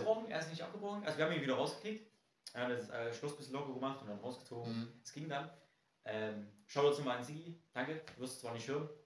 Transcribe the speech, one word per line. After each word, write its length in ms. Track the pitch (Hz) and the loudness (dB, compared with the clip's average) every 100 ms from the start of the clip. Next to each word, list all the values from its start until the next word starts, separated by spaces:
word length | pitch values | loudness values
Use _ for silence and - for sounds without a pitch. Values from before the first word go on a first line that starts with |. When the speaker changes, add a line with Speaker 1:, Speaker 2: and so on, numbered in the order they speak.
Speaker 1:
abgebrochen, 280 | 208 220 - | 6 4 4
er 80 | 160 | -2
ist 100 | - | -2
nicht 120 | - | -4
abgebrochen. 420 | - 208 202 202 | -4 -4 -2 -2
Also 140 | 160 147 | 0 4
wir 60 | 156 | 4
haben 60 | |
ihn 100 | 165 | 4
wieder 120 | 139 | 4
rausgekriegt. 560 | 123 147 - 214 214 - _ _ _ - | 4 4 0 -4 -4 -8 _ _ _ -8
Er 100 | 120 | 0
hat 60 | 123 | 2
das, 180 | 120 110 | 2 0
äh, 220 | 123 117 | -2 -2
Schloss 200 | 117 147 | -2 -4
ein 40 | 139 | -4
bisschen 160 | 123 | -4
locker 180 | 135 139 | -4 -2
gemacht 260 | 127 135 135 | 0 0 -2
und 60 | 107 | -4
dann 100 | 104 | -4
rausgezogen. 520 | 120 123 - 120 113 | -4 -6 -8 -6 -2
Speaker 2:
Mhm. 200 | 113 117 - | -2 -2 -6
Speaker 1:
Es 80 | - | -12
ging 160 | 147 160 | -6 -2
dann. 220 | 139 131 - - _ _ _ | -2 -2 -10 -20 _ _ _
Ähm, 440 | 110 107 110 104 101 - - | -4 0 0 -2 -8 -12 -4
Shoutouts 320 | 143 147 147 | 6 8 8
nochmal 200 | 135 120 | 4 0
an 60 | |
Sigi. 360 | 123 151 170 165 _ | -2 -6 -8 -12 _
Danke. 300 | 123 139 156 - - | -2 -2 -2 -8 -8
Du 60 | |
wirst 120 | 127 - | -8 -6
es 40 | |
zwar 120 | 120 | -4
nicht 120 | 117 110 | -4 0
hören, 220 | 147 151 - | 0 0 -6